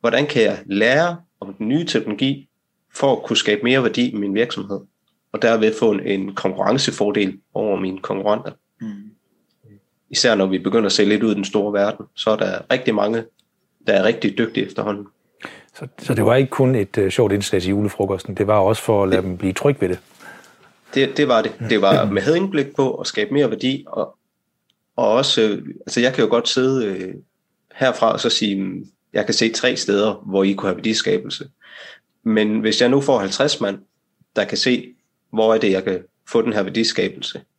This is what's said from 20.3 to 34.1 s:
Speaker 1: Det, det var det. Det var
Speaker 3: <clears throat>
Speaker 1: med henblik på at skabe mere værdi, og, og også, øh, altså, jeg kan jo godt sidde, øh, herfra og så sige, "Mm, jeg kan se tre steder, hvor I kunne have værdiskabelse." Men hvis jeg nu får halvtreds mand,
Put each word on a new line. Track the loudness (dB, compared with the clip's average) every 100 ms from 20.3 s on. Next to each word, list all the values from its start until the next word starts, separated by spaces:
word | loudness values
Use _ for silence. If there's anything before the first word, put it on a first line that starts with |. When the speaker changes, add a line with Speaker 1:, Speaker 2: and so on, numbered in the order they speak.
| -20 -20 _ _ _ _
Speaker 1:
Det, | -2 0 0
det | 2
var | 2
det. | 2 -6 0
Det | 2
var | 4 4
Speaker 3:
<clears throat> | 2
Speaker 1:
med | 0
henblik | 2 0 2 -2 -4 0
på | -2
at | 0 -6
skabe | -4 -2
mere | 2 0
værdi, | 0 -2 -2 -6
og, | -6 -6 -8 _ _ _ _ _ _ _ -2
og | 2
også, | 2 2 2
øh, | 2 0 -8 -14 -6
altså, | 0
jeg | 0
kan | 2
jo | 2
godt | 2 0
sidde, | 0 2 2 -2
øh, | -4 -8 -12 -18 _ _ _ _
herfra | -2 0 2 2
og | 2
så | 0
sige, | 0 0 -2
"Mm, | -4 -8 -14 _ _
jeg | -4
kan | -2
se | 0 0
tre | 0 -2 -2
steder, | 0 2 2
hvor | -2 -2 2
I | 2
kunne | 2 -2
have | -2
værdiskabelse." | -2 -2 0 -2 -4 -12 -14 _ -20 -20 -20 -20 _ _
Men | -2 0 2 0
hvis | 0 2
jeg | 4
nu | 4
får | 2 2
halvtreds | 0 0 -2 0
mand, | -4 -6 _ _ _